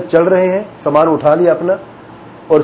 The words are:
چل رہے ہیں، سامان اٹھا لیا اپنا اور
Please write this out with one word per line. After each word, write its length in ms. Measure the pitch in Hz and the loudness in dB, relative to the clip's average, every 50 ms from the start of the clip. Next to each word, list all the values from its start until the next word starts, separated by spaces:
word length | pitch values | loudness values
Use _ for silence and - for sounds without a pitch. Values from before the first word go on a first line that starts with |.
| - - | 0 0
چل 120 | 165 165 170 | 0 0 2
رہے 280 | 185 185 180 185 185 | 2 0 0 0 0
ہیں، 120 | 185 196 208 202 - - - | -2 -4 -6 -8 -12 -10 -6
سامان 240 | 151 143 151 160 165 | -2 0 0 2 2
اٹھا 280 | 156 143 - 151 151 | 0 0 0 0 0
لیا 160 | 165 180 170 | 2 2 0
اپنا 220 | 156 - 170 175 196 202 - - - - - - - - - - - - - - | 0 0 -2 -4 -4 -4 -8 -14 -20 -20 -20 -20 -20 -20 -20 -20 -20 -16 -4 0
اور 140 | 160 151 | 0 0